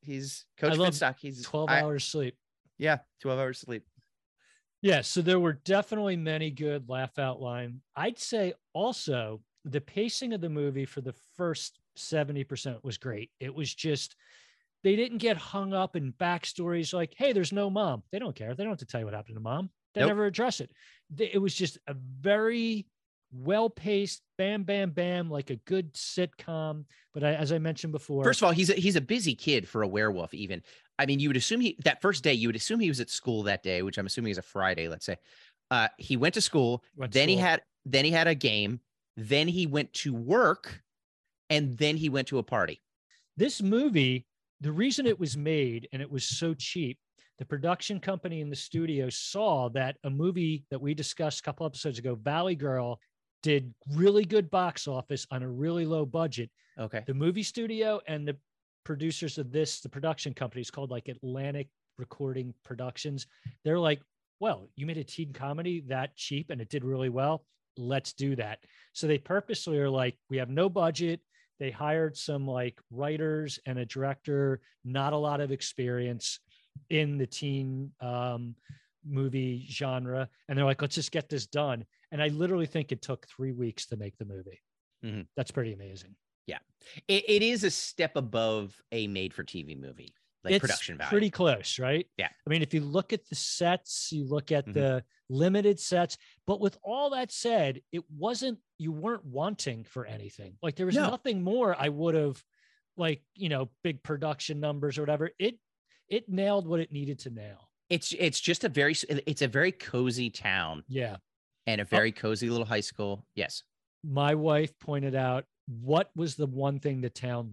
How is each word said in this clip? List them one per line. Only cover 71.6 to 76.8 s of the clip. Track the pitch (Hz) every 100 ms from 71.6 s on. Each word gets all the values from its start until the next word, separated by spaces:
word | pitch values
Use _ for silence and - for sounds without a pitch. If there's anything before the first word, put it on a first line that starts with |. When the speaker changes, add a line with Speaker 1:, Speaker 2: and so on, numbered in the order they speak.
Speaker 2:
They | 135
hired | 104 151 160 160 -
some, | - 143 135
like, | 127 123 - -
writers | 117 143 156 156 156 151 - 135
and | 127
a |
director, | 120 135 135 135 - 143 139 131 _ _
not | 123 135 139
a | 147
lot | 147 143
of | 139
experience | 135 - - 123 123 123 120 - - _ _ _ -